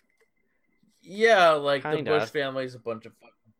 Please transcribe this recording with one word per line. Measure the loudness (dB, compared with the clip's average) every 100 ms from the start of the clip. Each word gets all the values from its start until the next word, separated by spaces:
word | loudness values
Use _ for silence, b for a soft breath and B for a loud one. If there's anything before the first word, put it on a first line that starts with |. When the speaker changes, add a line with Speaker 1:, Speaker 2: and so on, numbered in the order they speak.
| _ _ _ _ _ _ _ _ _ _
Speaker 1:
yeah, | -16 0 4 6 6
like, | 4 0 -2
the | -2 -4
Speaker 2:
Kinda. | -2 -2
Speaker 1:
Bush | -2
family | -6 -6 -6 -10
is | -10
a |
bunch | -12 -12 -12
of |
fucking | _ _ _ _ _